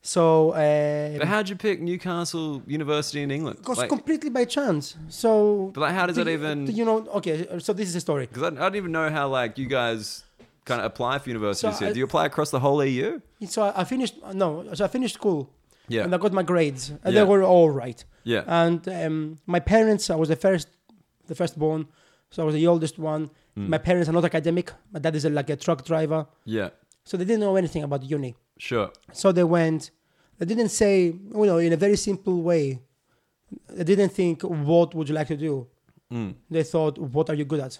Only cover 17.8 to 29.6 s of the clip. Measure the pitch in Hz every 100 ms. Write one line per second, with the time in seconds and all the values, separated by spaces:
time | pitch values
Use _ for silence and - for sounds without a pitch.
17.8 | 123 113 - _ 117 113 - 170 170 170
18.8 | 180 180 160 156 151 160 - 175 175 220
19.8 | 220 208 - 160 160 160 196 185 - _
20.8 | _ _ _ _ - 160 170 - 156 156
21.8 | 147 _ _ _ _ - 160 156 170 170
22.8 | 160 - 160 156 151 _ _ - 101 156
23.8 | - 180 160 165 165 160 156 175 175 -
24.8 | _ 165 151 156 151 147 139 143 - 160
25.8 | - 160 156 160 147 _ - 110 92 _
26.8 | _ _ - 185 185 226 208 190 170 160
27.8 | 147 139 135 147 131 120 _ _ - 120
28.8 | 101 - _ - 196 180 170 170